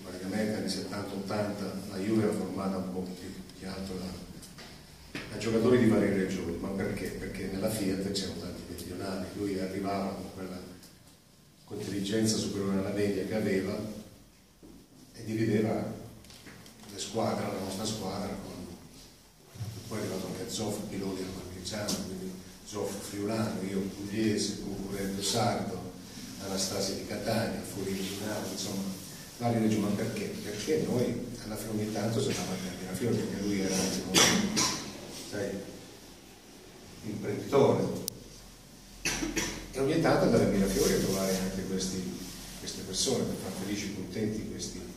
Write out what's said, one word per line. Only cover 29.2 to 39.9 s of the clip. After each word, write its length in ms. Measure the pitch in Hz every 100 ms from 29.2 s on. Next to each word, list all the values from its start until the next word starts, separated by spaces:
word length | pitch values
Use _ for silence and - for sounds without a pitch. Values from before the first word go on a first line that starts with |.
| - -
varie 220 | 120 113
regioni. 220 | 107 104
Ma 80 | 98
perché? 440 | 98 - - 95 -
Perché 420 | - - - 156 -
noi 400 | 123 117 117 - - 104
alla 100 | 107
fine 160 | -
ogni 200 | 107 104
tanto 300 | 107 113 120
si 80 | -
andava 220 | - -
a 280 | - - -
Mirafiori, 360 | - - 120 104
perché 260 | - 95
lui 180 | 104 98
era 140 | 95 92
anche 260 | 92 90 -
un, 80 | - - - - - - - - - - - -
sai, 200 | 208 - - - - - - - - - - - - - - - - 107
imprenditore, 1040 | 101 98 98 - 139 120 - - - - - - - - - - - - - - - 320 - - - -
e 60 | 131
ogni 220 | 135